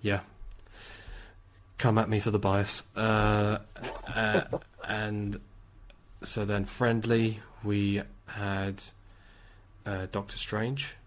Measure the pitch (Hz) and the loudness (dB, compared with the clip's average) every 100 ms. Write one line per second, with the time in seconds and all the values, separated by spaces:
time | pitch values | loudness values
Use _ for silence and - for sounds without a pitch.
0 | 107 98 - - - - - - - - | 2 0 -2 -16 -14 -14 -18 -20 -18 -16
1 | - - - - - - - - 123 110 | -16 -16 -16 -20 -20 -20 -16 0 4 4
2 | 110 107 110 101 98 98 101 - - 107 | 4 2 2 2 4 2 2 0 -2 0
3 | 110 107 107 107 104 104 - - - - | 2 4 4 4 2 0 -6 -12 -10 -10
4 | - 107 107 107 - - - - - 107 | -6 -2 2 2 0 -6 -8 -12 -6 -2
5 | 107 104 101 101 - - - - - - | -2 -2 -4 -4 -10 -20 -20 -20 -20 -20
6 | - - - - 104 101 98 - 120 113 | -20 -6 -2 -2 0 0 -2 2 2 4
7 | 113 117 113 104 - - 104 101 101 101 | 4 4 4 0 -12 -8 -2 2 2 0
8 | - - - 104 101 98 98 98 - - | -4 -14 -14 -6 -2 -2 -2 -4 -12 -14
9 | - - - - - - - - - 95 | -20 -20 -20 -20 -20 -20 -20 -14 -6 -6
10 | 95 101 101 - - 107 113 139 - - | -4 -4 -4 -6 -2 -2 0 -2 -6 -10